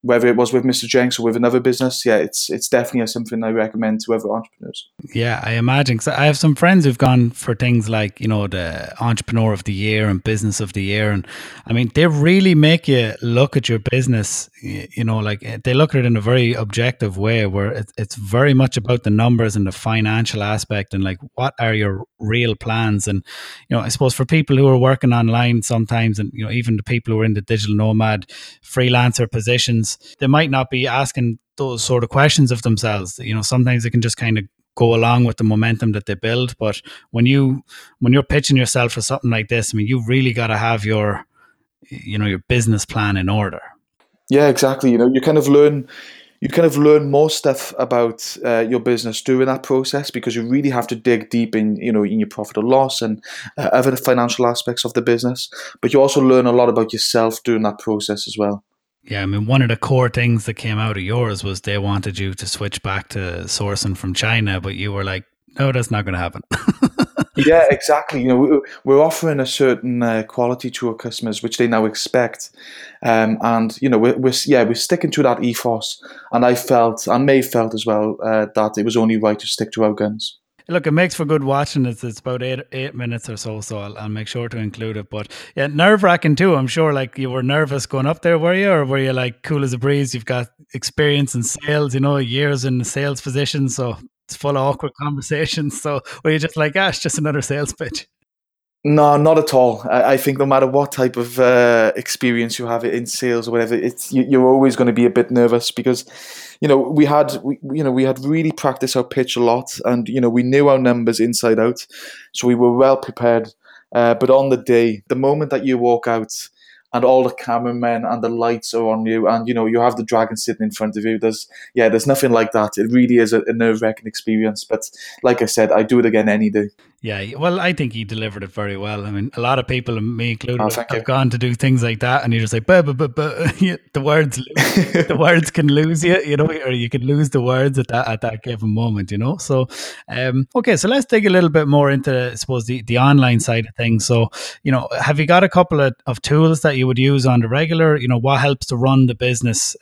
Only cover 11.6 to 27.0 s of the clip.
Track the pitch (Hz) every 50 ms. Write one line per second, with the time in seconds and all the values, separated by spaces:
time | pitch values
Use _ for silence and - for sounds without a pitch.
11.6 | - - 113 117 120 113 - 147 160 175 156 147 143 165 180 196 190 190 180 151
12.6 | 147 151 165 165 - - 135 123 117 110 107 - - 120 117 120 139 139 - 143
13.6 | 117 - 117 110 101 - - 131 127 127 123 113 101 - - - - _ _ _
14.6 | - - 98 101 110 - - 117 117 113 113 110 107 104 104 101 - 113 113 104
15.6 | - 131 123 131 156 - - 139 123 120 117 110 101 113 123 131 123 117 127 117
16.6 | 113 104 98 117 120 127 127 _ 120 104 92 95 101 110 113 113 107 98 92 101
17.6 | 98 104 120 - 104 - _ - 107 - - - 101 95 104 120 135 143 139 131
18.6 | 131 127 - 123 101 110 123 120 - 110 104 107 117 120 120 113 113 110 101 104
19.6 | 101 95 92 - - 113 113 110 110 107 110 113 113 - - 110 101 104 107 107
20.6 | - _ 107 101 98 _ - 98 95 95 92 90 - - _ - 127 139 - -
21.6 | 120 113 110 107 107 101 98 95 - _ _ _ 113 104 110 120 120 117 107 -
22.6 | - 113 110 113 113 110 104 101 - 107 104 95 - - - - - - - -
23.6 | - _ - 117 - 117 117 - 139 127 - - 135 - 160 160 147 - 143 131
24.6 | 139 135 131 127 123 131 135 127 - 127 120 120 117 113 113 117 120 120 117 117
25.6 | 104 - 120 113 113 - 117 117 113 113 104 101 104 - - - 110 107 117 123
26.6 | 117 117 113 104 104 - 120 120